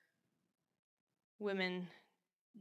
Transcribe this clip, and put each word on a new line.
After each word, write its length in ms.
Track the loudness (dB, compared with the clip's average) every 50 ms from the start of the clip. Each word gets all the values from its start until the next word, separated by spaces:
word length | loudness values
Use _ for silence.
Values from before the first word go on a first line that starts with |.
| _ _ _ _ _ _ _ _ _ _ _ _ _ _ _ _ _ _ _ _ _ _ _ _ _ _ _ -2
women 480 | 0 2 2 2 2 2 0 0 -4 -6 -10 -16 -20 _ _ _ _ _ _ _ _ _ -18 -10